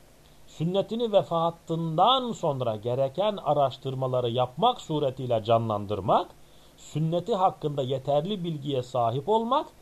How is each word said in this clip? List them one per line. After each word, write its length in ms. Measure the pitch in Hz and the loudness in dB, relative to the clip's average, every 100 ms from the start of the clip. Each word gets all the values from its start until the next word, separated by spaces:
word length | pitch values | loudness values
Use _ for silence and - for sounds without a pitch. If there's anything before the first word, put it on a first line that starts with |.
| - - - - - | -20 -20 -20 -20 -16
Sünnetini 640 | - 165 190 190 226 233 | -6 -2 0 -2 -2 2
vefatından 1200 | 196 - 170 170 165 - 165 165 160 214 262 247 | 2 2 0 0 -2 -4 -4 0 4 4 4 0
sonra 440 | 170 165 131 117 110 | -2 -2 -2 -2 -2
gereken 640 | 117 127 135 175 208 - | -2 0 0 0 -2 0
araştırmaları 920 | 143 147 135 - 131 131 131 127 120 | 0 2 2 0 -8 -4 -2 0 0
yapmak 520 | 120 123 160 240 240 | 0 0 2 0 0
suretiyle 640 | - 151 135 131 123 113 | -4 -2 -2 -2 -2 0
canlandırmak, 840 | 107 113 113 104 101 101 107 226 359 - - - - - | 2 2 2 -2 -2 -2 2 0 0 -10 -20 -20 -20 -20
sünneti 580 | - 151 160 170 175 196 | -10 -4 -2 -2 -2 2
hakkında 460 | 185 - 151 143 | 2 0 -4 -4
yeterli 640 | 127 131 143 147 180 208 | -4 -4 0 0 0 -4
bilgiye 400 | 170 151 143 131 | -6 -6 -4 -4
sahip 460 | 123 127 117 131 160 | -2 -2 0 0 0
olmak, 380 | 220 226 285 330 - | 0 2 -2 -2 -10